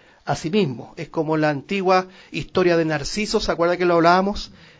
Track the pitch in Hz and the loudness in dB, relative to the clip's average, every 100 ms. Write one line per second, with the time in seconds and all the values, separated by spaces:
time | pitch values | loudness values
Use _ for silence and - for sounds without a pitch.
0 | _ _ - - 160 208 160 120 127 - | _ _ -6 -6 -2 0 0 -4 -12 -14
1 | 156 165 151 156 151 143 127 196 185 185 | -8 -4 -2 0 0 -2 -4 -2 2 2
2 | 185 - - 160 - - 180 170 160 151 | 0 -10 -14 -12 -4 0 2 2 0 -2
3 | 139 202 208 214 - 160 170 175 175 170 | -4 -4 -2 -2 -2 0 0 2 2 4
4 | 165 185 196 208 - - - - | 6 4 2 -4 -10 -16 -20 -12